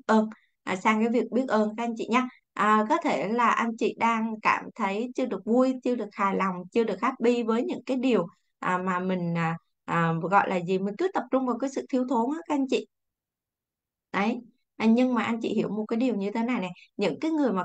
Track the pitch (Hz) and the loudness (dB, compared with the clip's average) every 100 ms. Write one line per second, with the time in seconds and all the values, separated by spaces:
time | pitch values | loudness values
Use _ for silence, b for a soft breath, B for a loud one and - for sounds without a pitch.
0 | - 220 220 B B _ - 185 220 220 | 4 4 2 B B _ -6 -2 2 2
1 | 233 233 - 220 262 214 214 226 233 226 | 2 2 0 0 2 2 0 -2 -6 -4
2 | - 240 254 B _ - 208 214 214 320 | 0 0 -2 B _ -2 2 4 4 2
3 | 285 139 180 240 226 - 226 226 214 - | 2 -2 0 2 2 2 -2 -2 -2 0
4 | 226 226 226 214 - - 185 - 196 202 | 0 2 -2 -2 0 -2 -4 -4 -4 -2
5 | 247 269 254 190 - 240 262 254 247 240 | -4 -4 -2 -2 2 4 4 2 -2 -2
6 | 214 - 196 190 190 180 180 233 214 190 | -4 -2 -2 0 -2 -4 -4 -2 0 -2
7 | 254 269 233 240 233 226 349 247 - 254 | -4 0 2 2 0 0 -2 -6 -4 -2
8 | 262 208 175 B B - 170 180 185 180 | 2 2 0 B B -8 -2 -2 0 -2
9 | 185 185 170 170 165 165 _ _ - 165 | -2 -2 -2 -2 -2 -4 _ _ -4 0
10 | 165 165 165 196 - 185 170 185 196 214 | 2 0 2 2 2 -2 0 -2 -2 -2
11 | 370 269 - 262 254 226 269 262 - 254 | -2 -2 0 0 0 -2 -4 -6 -2 -2
12 | 254 254 240 320 - 285 269 - - _ | 0 0 0 -2 -2 -2 0 -2 -4 _
13 | _ _ _ _ _ _ _ _ _ _ | _ _ _ _ _ _ _ _ _ _
14 | _ 180 208 254 - _ _ - 220 226 | _ -2 -2 -2 -8 _ _ 0 4 6
15 | 254 240 220 226 - 220 - 214 214 226 | 4 2 -2 -2 -2 -2 -2 -2 -2 0
16 | 254 202 196 226 226 240 185 175 B - | 0 0 -2 -2 -2 -2 -4 -8 B -2
17 | 196 131 320 320 262 185 | -2 0 -2 0 2 0